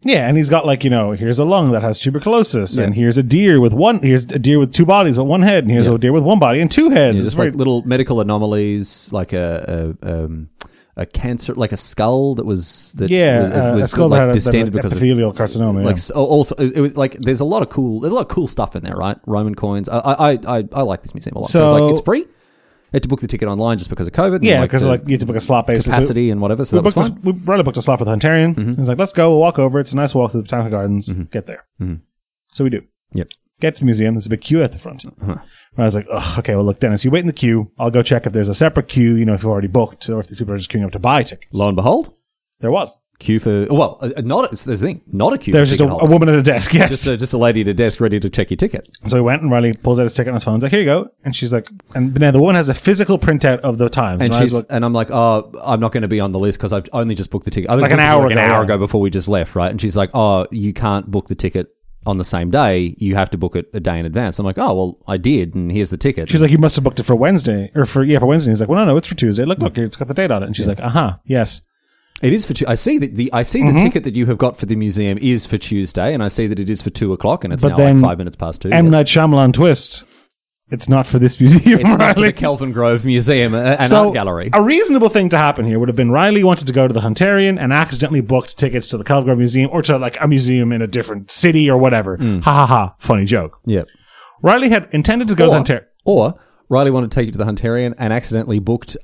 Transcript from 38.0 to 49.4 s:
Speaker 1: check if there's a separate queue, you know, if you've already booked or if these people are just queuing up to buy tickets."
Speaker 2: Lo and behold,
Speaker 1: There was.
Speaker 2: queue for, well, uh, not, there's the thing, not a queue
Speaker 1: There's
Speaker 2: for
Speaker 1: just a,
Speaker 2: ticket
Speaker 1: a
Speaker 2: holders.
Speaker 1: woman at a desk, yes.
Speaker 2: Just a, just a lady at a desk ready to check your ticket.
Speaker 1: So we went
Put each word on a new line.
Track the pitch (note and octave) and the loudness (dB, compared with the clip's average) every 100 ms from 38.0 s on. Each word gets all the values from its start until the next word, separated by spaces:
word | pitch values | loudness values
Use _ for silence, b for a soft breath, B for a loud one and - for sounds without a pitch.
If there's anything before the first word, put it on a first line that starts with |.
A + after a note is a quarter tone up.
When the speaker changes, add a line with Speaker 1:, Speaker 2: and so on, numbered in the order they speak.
Speaker 1:
check | A#2 A#2+ G#2 | 2 0 -2
if | |
there's | G#2+ G2+ | -2 -2
a | |
separate | G2 D#3+ - - | 0 0 0 -2
queue, | C3 A#2 A2+ | 0 2 2
you | |
know, | A2 | 0
if | G2+ | 0
you've | A2 | -2
already | G2+ G2 | -2 -2
booked | A#2+ A2 - - | -2 -2 -6 -8
or | A2 | -8
if | G2+ | -8
these | - | -10
people | G#2 | -8
are | G2+ | -8
just | F#2 | -6
queuing | A2 | -4
up | G2 | -4
to | G2 | -4
buy | A#2+ C#3+ | -2 0
tickets." | A#2 - - - | -2 -8 -8 -2
Speaker 2:
Lo | G2+ | 0
and | |
behold, | F#2 A2+ G#3 - - _ _ _ _ | 0 0 0 -2 -12 _ _ _ _
Speaker 1:
There | A2+ | -4
was. | F3+ E3+ - _ _ | -4 -4 -12 _ _
Speaker 2:
queue | - A2 | -4 -2
for, | A#3 G3+ G#2 | 0 -2 0
well, | C#3+ A#2+ - | 0 0 -4
uh, | B2 - | -10 -6
not, | A#2 F3+ - | -4 -2 -4
there's | G#2+ | -6
the | C3 G#2+ | -8 -4
thing, | D3+ - _ | -4 -6 _
not | G2 D3 | -2 0
a | C#4 | -2
queue | - | 0
Speaker 1:
There's | D3+ C#3+ | 2 2
Speaker 2:
for | C3+ | 2
Speaker 1:
just | |
a, | |
Speaker 2:
ticket | C#3+ - | 0 2
Speaker 1:
a | |
Speaker 2:
holders. | D#3+ | 4
Speaker 1:
woman | E3 D#3+ | 4 4
at | |
a | D3+ | 4
desk, | C3+ A#2+ - | 2 0 2
yes. | E3 C3+ | 2 2
Speaker 2:
Just | C3+ C#3 | 0 -2
a, | A#2 | -2
just | B2+ | -2
a | B2 | 0
lady | A#2+ A2+ | 2 2
at | G2+ | 0
a | |
desk | F#2+ A2+ - | 0 0 0
ready | A2+ G2+ | 0 0
to | F#2+ | -4
check | - G2 | -4 -4
your | E2+ | -2
ticket. | A3+ - - - G2+ | -2 -4 -12 -12 -2
Speaker 1:
So | B2 | 0
we | |
went | A#2+ D3 | 2 0